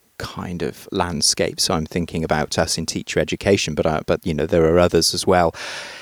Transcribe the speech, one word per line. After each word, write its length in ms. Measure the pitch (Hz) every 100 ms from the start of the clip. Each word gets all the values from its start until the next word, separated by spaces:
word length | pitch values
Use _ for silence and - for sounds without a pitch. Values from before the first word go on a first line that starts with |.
| _ -
kind 440 | - - 90 87
of 260 | 76 - -
landscape, 680 | 98 90 73 - - - -
so 140 | -
I'm 120 | 90 78
thinking 380 | 92 85 87
about 340 | 80 78 73 -
us 200 | 85 -
in 80 | 82
teacher 340 | 90 - -
education, 560 | 78 85 - 98 - 78
but, 100 | 80
uh, 160 | 80 -
but, 200 | - 87
you 80 |
know, 120 | 73 82
there 280 | 87 80
are 60 | 85
others 340 | 87 85 -
as 140 | 85 -
well. 260 | 90 85 - - - - -